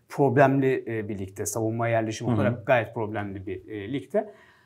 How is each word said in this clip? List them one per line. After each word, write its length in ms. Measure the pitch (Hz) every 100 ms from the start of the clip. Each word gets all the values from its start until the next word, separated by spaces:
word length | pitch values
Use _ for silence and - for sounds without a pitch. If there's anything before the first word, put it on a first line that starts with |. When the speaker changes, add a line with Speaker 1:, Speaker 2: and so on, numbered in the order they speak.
| -
Speaker 1:
problemli, 760 | - 139 131 135 139 131 127 -
e, 220 | 113 104
bir 100 | 101
ligde, 280 | 95 104 101
savunma 420 | 117 110 113 117
yerleşimi 420 | 113 110 107 120
Speaker 2:
Hı 40 |
hı. 60 | 113
Speaker 1:
olarak 260 | 123 120 -
gayet 280 | 127 110
problemli 520 | - 107 107 104 98 95
bir, 220 | 92 -
e, 240 | 107 101
ligde 400 | 135 - 202 - - _ _